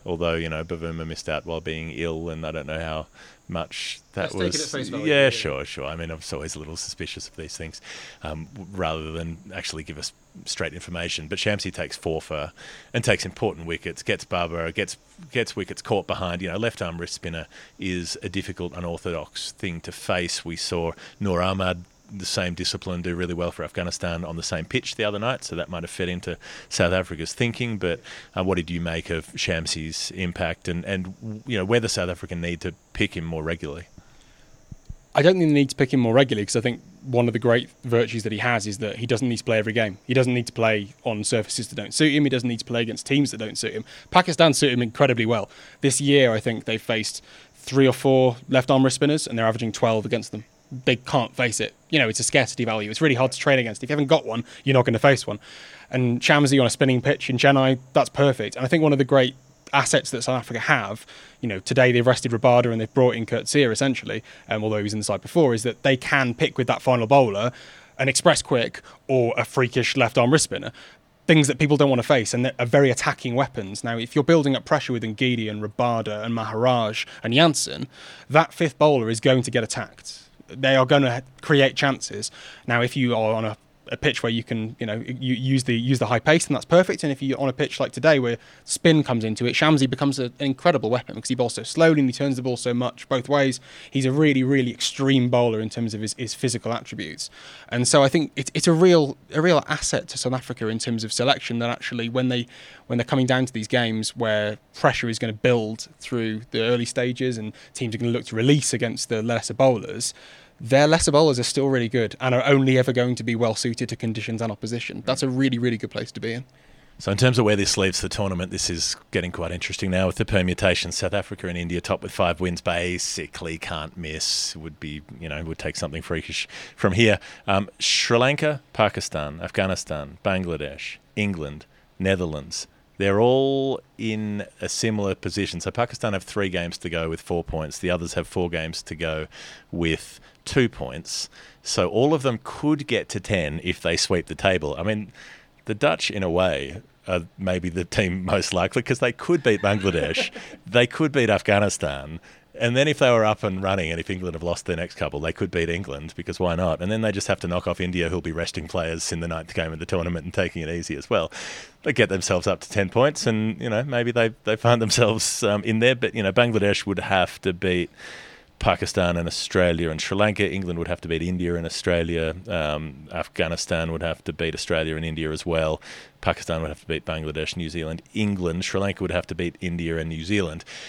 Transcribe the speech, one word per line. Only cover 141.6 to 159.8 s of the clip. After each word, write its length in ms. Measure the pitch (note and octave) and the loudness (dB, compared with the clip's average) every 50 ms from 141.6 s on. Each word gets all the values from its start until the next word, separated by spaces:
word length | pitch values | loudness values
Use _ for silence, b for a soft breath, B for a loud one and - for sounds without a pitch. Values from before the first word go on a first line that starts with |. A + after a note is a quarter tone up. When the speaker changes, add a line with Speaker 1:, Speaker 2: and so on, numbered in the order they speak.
| _ | _
Speaker 1:
So 260 | - - - F#2 F2+ | -4 0 0 0 2
all 260 | - G#2+ C3 D3 D#3+ | 4 2 4 4 2
of 80 | D3 B2+ | 2 0
them 160 | C3+ A#2 G#2+ - | -2 -4 -4 -8
could 420 | - - - - D3 D#3 D3 C3+ | -12 -10 -4 0 0 0 0 0
get 220 | - A#2+ G2+ D2+ - | -2 -2 -2 -2 -4
to 100 | - G2+ | -8 -8
ten 400 | - - A2 F#2 D#2+ D2 D2 E2 D#2 | -4 -2 -2 0 0 -2 -4 -4 -4
if 180 | F2+ F2 - | -4 -6 -2
they 160 | - E2 E2+ | -2 -2 0
sweep 300 | - - - F#2+ F2 D#2 | 0 0 0 0 -2 -2
the 80 | - - | -4 -10
table. 400 | - - G2 F#2+ F2 D2+ D2 C#2 - | -2 0 2 2 2 -2 -4 -6 -4
I 40 | E2+ | -4
mean, 300 | G#2 A2 G#2+ G#2 F2+ B B B B B B B B B _ _ | -4 -4 -4 -6 -10 B B B B B B B B B _ _
the 100 | - A2 | -8 -4
Dutch, 360 | G#2+ - D3 E3 D#3 - - | 0 0 0 0 0 -4 -4
in 120 | - G#2 F#2+ | -4 -2 -2
a 80 | F2 | 0
way, 520 | E2 F2 F#2 F2+ D#2 C#2 C#2 C#2 D#2 G#2 - _ _ _ _ - | 2 2 2 2 0 -2 -4 -8 -10 -14 -16 _ _ _ _ -4
are 140 | F#2 F2 E2 E2+ _ - | -4 -4 -4 -6 _ -8
maybe 300 | G2 F#2 F#2 F2+ E2+ F2+ | -4 -2 -2 -2 -2 -4
the 160 | E2 F#2 F2 | -4 -4 -6
team 400 | - - - G#2 F#2 F2 F#2 F2+ | -2 -2 0 0 0 -2 -4 -2
most 280 | F#2 G#2+ G2 E2+ - F#2+ | -2 0 0 0 0 0
likely 300 | F2 F2+ G2 - C3 A#2+ | 0 0 0 0 -4 -2
'cause 160 | - C3+ - | -2 -2 0
they 140 | - B2 A#2+ | 0 -2 -2
could 300 | - - - F3 E3 C3+ | -4 -2 0 0 2 4
beat 200 | B2+ G#2+ G2 - | 2 2 4 2
Bangladesh, 680 | G2 G#2 G#2 F#2 G2 E2 E2 C#2+ D2 E2 - - - B B B B | 2 0 2 2 0 0 0 -2 0 -2 -4 -4 -4 B B B B
<laughs> 160 | B B _ | B B _
they 200 | - G2 A#2+ B2 | 0 4 4 4
could 260 | B2+ - - D#3+ D3+ C3 | 4 2 -2 -2 0 2
beat 180 | C#3+ A#2+ G#2+ | 2 4 4
Afghanistan, 880 | G#2 F#2 - - G2+ G2+ G#2 G2 - - - D2 C#2 C#2 C2+ D2 D#2+ E2 b b b b b b _ | 2 2 4 4 4 4 4 2 0 -2 -4 -4 -4 -6 -8 -12 -14 -14 b b b b b b _
and 200 | - A#2 A#2+ A#2+ | -2 -2 0 2
then 100 | C3 C#3+ D3+ | 2 2 2
if 100 | C#3+ - | 2 4
they 120 | D3 B2+ | 4 4
were 140 | A#2+ A2+ G#2+ | 6 6 4
up 180 | G#2+ G#2+ - - | 4 2 0 -2
and 180 | G#2 F#2 F#2 F#2+ | -4 -4 -2 0
running 280 | F#2+ G2 G2 E2+ D#2+ | 0 0 0 0 -2
and 80 | E2 E2 | -4 -4
if 100 | E2 - | -4 -6
England 240 | G2 F#2 F#2 F2+ D#2+ | -6 -6 -6 -8 -8
have 80 | D#2+ E2 | -4 -4
lost 240 | E2+ E2+ - - | -4 -4 -4 -4
their 100 | - F2 | -4 -4
next 200 | E2 F2 E2+ - | -4 -4 -8 -6
couple, 220 | - E2+ D2 - D2 | -6 -6 -4 -4 -4
they 120 | D2+ E2 E2+ | -4 -4 -4
could 180 | - G2+ F#2 | -4 -4 -2
beat 180 | - F2 E2 E2 | -2 -2 -2 0
England 420 | E2+ F2 G2 - C#2 C#2+ D2+ D#2+ - | -2 -4 -6 -8 -10 -10 -10 -12 -12
because 220 | - E2+ - - - | -12 -10 -10 -4 -2
why 140 | F#2 F2 E2 | 0 0 2
not? 240 | E2 F#2 E2+ D#2+ - F2 | 2 0 0 0 -2 -2
And 80 | F#2+ G#2+ | -2 -2
then 80 | A2 A2 | 0 -2
they 80 | G#2+ G2 | -2 -2
just 160 | G2 - - | -2 -2 -2
have 120 | G2 - | -2 -2
to 80 | - F2 | -2 -4
knock 180 | F2 F2+ - F2+ | -4 -2 -2 -4
off 120 | F2 - | -4 -2
India, 280 | F2+ F2+ F2 F2 E2+ E2 | -4 -4 -2 -2 -2 0
who'll 120 | F2+ F2+ | -2 -4
be 100 | D2+ E2+ D#2+ | -4 -4 -6
resting 340 | E2 E2+ - - E2 D#2 D#2 | -4 -6 -6 -6 -10 -10 -6
players 420 | - F#2 E2 E2 E2 E2 - - E2+ | -4 -4 -4 -2 -4 -4 -4 -6 -6
in 80 | E2 | -6
the 80 | E2+ E2+ | -6 -6
ninth 260 | E2 D#2+ D#2+ - - | -6 -8 -8 -6 -6
game 180 | - E2 D#2+ D#2+ | -4 -4 -4 -6
of 60 | |
the 80 | D#2 | -8